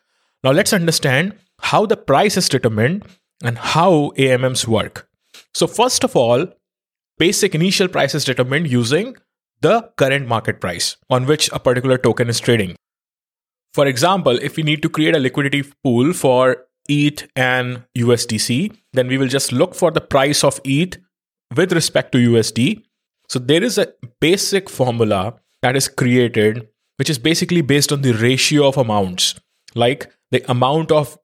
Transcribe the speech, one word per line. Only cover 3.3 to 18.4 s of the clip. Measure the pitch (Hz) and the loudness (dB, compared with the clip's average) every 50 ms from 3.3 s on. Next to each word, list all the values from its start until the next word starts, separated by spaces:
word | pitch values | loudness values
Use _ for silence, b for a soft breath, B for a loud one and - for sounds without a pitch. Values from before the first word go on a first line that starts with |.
| _ - | _ -8
and | - 120 120 | -6 -6 -6
how | 117 - - - 156 170 196 175 151 143 147 - - | -6 -6 -2 0 2 4 4 4 2 2 0 0 0
A | 135 131 | 2 2
M | 127 123 | 2 2
Ms | 131 127 131 - - 113 | 0 -2 -2 -2 -2 -2
work. | 113 104 87 - - - - _ _ _ _ B B B B B - | 0 -2 -2 -4 -10 -18 -20 _ _ _ _ B B B B B -4
So | - 175 | -2 -2
first | 165 - - 233 254 - - - | -2 2 0 0 0 0 -2 -2
of | 240 - | 0 2
all, | 160 123 113 123 131 170 180 _ _ _ _ _ _ _ _ _ _ _ _ _ | 2 2 4 2 0 0 -4 _ _ _ _ _ _ _ _ _ _ _ _ _
basic | - 160 180 202 - 214 185 - | 0 0 0 2 0 -2 0 0
initial | 156 175 190 185 - 196 185 | 0 0 0 0 0 -2 0
price | 185 139 139 135 - | 0 -2 -2 0 -2
is | 151 - | -4 -4
determined | 139 123 - 127 123 135 151 175 143 | -4 -2 -2 -2 -2 -2 -4 -2 0
using | 123 123 117 113 143 165 214 262 247 _ _ _ _ _ _ _ _ - | 0 0 0 0 0 -2 -2 -4 -10 _ _ _ _ _ _ _ _ -2
the | - 160 214 233 226 - - | 2 2 2 2 0 -4 -4
current | - 147 135 135 139 135 117 | -2 0 0 0 -2 -2 -2
market | 120 110 110 117 107 - | -4 -2 -2 -4 -8 -6
price | - 90 85 85 - - - _ _ - | -6 -8 -6 -6 -6 -8 -8 _ _ -2
on | 127 127 127 | -2 0 0
which | 135 156 151 - - - | 0 0 0 -2 -4 -4
a | - | -2
particular | - 135 123 127 123 135 127 | 0 0 0 0 0 0 0
token | 123 - 120 110 - 120 113 | 2 2 0 0 0 -2 -2
is | 117 113 | -2 -4
trading. | - - 120 113 98 90 80 - _ _ _ _ _ _ _ _ _ _ _ _ _ _ _ _ _ _ | 0 0 0 0 0 -4 -8 -14 _ _ _ _ _ _ _ _ _ _ _ _ _ _ _ _ _ _
For | - 151 143 | 0 0 0
example, | 139 131 120 156 175 196 190 151 139 120 120 | 0 0 0 0 0 0 2 2 0 0 0
if | - 135 - | -2 -4 -6
we | 165 156 | -4 -2
need | 151 151 147 | -2 -2 -2
to | 160 160 | -2 -4
create | - 156 156 165 165 | -2 0 0 2 2
a | 156 | 0
liquidity | 127 131 - 151 143 139 139 143 139 - _ _ | 0 0 -2 -2 -2 -2 -2 -4 -6 -8 _ _
pool | - 135 117 120 127 156 | -2 0 2 2 2 0
for | 180 - - 139 123 127 127 131 123 - - _ _ _ _ - | 0 0 0 2 2 4 4 2 0 -2 -6 _ _ _ _ -2
eth | 147 147 143 147 147 - - - - | 0 0 0 0 -2 -4 -14 -8 -4
and | 139 131 127 127 127 123 123 127 120 - _ - | -2 0 0 0 -2 -2 -4 -8 -12 -14 _ -4
U | 123 117 120 | 0 2 2
S | 120 117 - | 2 2 0
D | - 113 | -4 -4
C, | 104 | -4